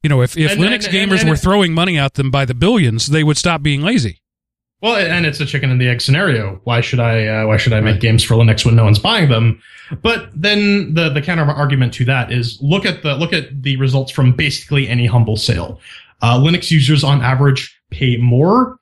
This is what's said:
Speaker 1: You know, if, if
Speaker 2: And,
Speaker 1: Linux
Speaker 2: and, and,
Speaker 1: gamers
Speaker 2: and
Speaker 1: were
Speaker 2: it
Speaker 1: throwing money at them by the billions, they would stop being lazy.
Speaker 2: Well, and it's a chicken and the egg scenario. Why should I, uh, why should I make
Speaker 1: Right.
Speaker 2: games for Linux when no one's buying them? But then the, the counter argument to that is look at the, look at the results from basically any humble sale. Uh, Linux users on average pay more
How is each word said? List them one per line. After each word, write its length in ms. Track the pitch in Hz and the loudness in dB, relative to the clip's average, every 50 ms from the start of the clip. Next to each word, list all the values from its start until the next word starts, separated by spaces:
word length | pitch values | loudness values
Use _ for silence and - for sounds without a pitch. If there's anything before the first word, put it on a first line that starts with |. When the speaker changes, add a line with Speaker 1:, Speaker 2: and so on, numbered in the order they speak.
Speaker 1:
You 80 | - 151 | 0 0
know, 100 | 143 127 | 2 2
if, 160 | 123 123 - | 0 0 0
if 160 | 165 156 151 | -2 -2 0
Speaker 2:
And, 80 | 202 - | 0 0
Speaker 1:
Linux 240 | 175 214 247 220 208 | 0 0 0 -2 -4
Speaker 2:
and, 80 | 196 180 | -2 -2
and, 160 | 190 196 196 | -2 0 0
Speaker 1:
gamers 100 | 190 185 | 0 0
Speaker 2:
and 100 | 175 156 | 2 0
Speaker 1:
were 60 | 156 | 0
Speaker 2:
it 40 | 147 | 0
Speaker 1:
throwing 320 | - 185 196 208 196 170 | 0 0 2 2 2 0
money 260 | 160 165 175 190 175 147 | 0 -2 -2 0 0 0
at 140 | 139 135 | -2 -2
them 180 | _ - 135 135 | _ -4 -2 -2
by 140 | 127 139 139 | 0 -2 -2
the 100 | 123 131 | -2 -2
billions, 520 | 123 143 196 254 220 160 117 110 113 - | 0 0 2 2 2 2 2 0 -2 -2
they 180 | - 143 160 151 | 0 0 2 2
would 140 | 151 147 - | 2 0 0
stop 240 | - 180 165 160 | 0 -2 -2 -2
being 180 | 143 151 143 139 | -2 -2 -2 0
lazy. 380 | 147 190 247 214 120 104 85 _ _ _ _ _ _ _ _ _ _ _ _ _ | -2 0 0 0 -2 -2 -6 _ _ _ _ _ _ _ _ _ _ _ _ _
Speaker 2:
Well, 140 | - 220 240 | -2 -2 0
and 300 | 208 185 160 170 175 170 | 0 -2 -2 -2 -2 -2
it's 140 | 151 143 - | -2 -2 -4
a 60 | 151 | -6
chicken 240 | 135 - 135 139 131 | -4 -4 -2 -2 0
and 80 | 127 127 | 0 2
the 100 | 127 123 | 2 0
egg 120 | 120 120 | 0 -2
scenario. 580 | - - 135 165 202 180 127 110 104 98 92 92 _ | 0 0 0 2 2 0 0 -2 -2 -6 -8 -8 _
Why 160 | 120 117 120 | -2 -2 0
should 200 | 117 - - 123 | 0 0 -2 0
I, 260 | 117 117 113 113 107 | 0 0 0 0 0
uh, 200 | 107 110 110 110 | -2 -2 -2 0
why 120 | 107 107 107 | 0 0 0
should 160 | - 117 113 | 2 0 0
I 60 | 107 | 2
make 140 | 107 107 98 | 2 0 0
Speaker 1:
Right. 60 | 95 | 0
Speaker 2:
games 240 | - 113 110 113 - | 0 0 0 0 2
for 100 | - 117 | 2 2
Linux 300 | 113 117 113 104 - - | 4 4 4 2 2 2
when 120 | 120 113 | 4 4
no 80 | 117 110 | 4 6
one's 140 | 104 107 104 | 4 2 2
buying 300 | - 196 233 214 165 139 | 2 0 0 2 2 2
them? 320 | 120 113 113 113 113 - _ - - - - - 151 - | 2 2 2 0 0 -2 _ -20 -20 -20 -16 -14 -14 -4
But 280 | - 226 233 226 - - - | -2 -2 -2 -2 -6 -12 -10
then 600 | 151 165 208 208 208 208 202 202 202 175 135 156 | -4 -2 0 0 2 2 2 0 0 -2 -2 -2
the, 160 | 170 165 156 | 0 0 0
the 100 | 139 147 | -2 -2
counter 240 | 143 - 175 165 151 | -2 -2 -2 0 0
argument 480 | 143 139 143 147 139 143 131 127 117 - | 0 0 0 0 0 2 0 0 -2 -2
to 120 | - 131 | -2 -2
that 260 | 120 139 127 117 - | 0 0 -2 -2 -2
is 260 | 123 123 117 117 - - | -4 -4 -4 -4 -8 -6
look 240 | 139 143 175 202 196 | -2 0 0 0 0
at 160 | 202 160 - | -4 -6 -4
the, 120 | - 151 139 | -6 -6 -4
look 180 | 131 170 170 196 | -4 -4 -4 -4
at 280 | 165 127 - 135 139 | -6 -6 -8 -12 -8
the 140 | 127 143 135 | -4 -4 -2
results 340 | 131 135 131 127 135 135 131 | 0 0 0 0 0 -2 -4
from 220 | - - 131 127 | -2 2 2 2
basically 560 | 127 - 156 147 147 - - - 143 139 135 101 | 4 2 0 -2 -4 -6 -6 -4 -2 -2 -2 -2
any 160 | 120 123 120 | -2 0 0
humble 320 | 113 104 120 110 104 110 | 2 2 2 2 2 0
sale. 440 | 107 - - 107 90 82 - - - - - - - - _ _ _ | -2 -2 -2 -2 -4 -4 -8 -12 -18 -20 -20 -20 -20 -20 _ _ _
Uh, 160 | 117 117 123 123 | 0 0 2 2
Linux 320 | 139 160 175 180 - - | 2 2 2 0 0 0
users 340 | 165 156 131 123 156 139 143 | 2 2 4 4 2 2 2
on 160 | 139 143 139 | 2 2 2
average 580 | 117 123 131 127 139 143 131 131 - - _ _ _ _ | 2 0 0 2 2 2 2 0 -4 -12 _ _ _ _
pay 260 | - - 135 127 120 | -8 -4 -2 -2 0
more 600 | 117 123 123 120 123 151 180 214 254 254 247 - _ | 0 2 2 2 2 2 4 4 2 2 0 -4 _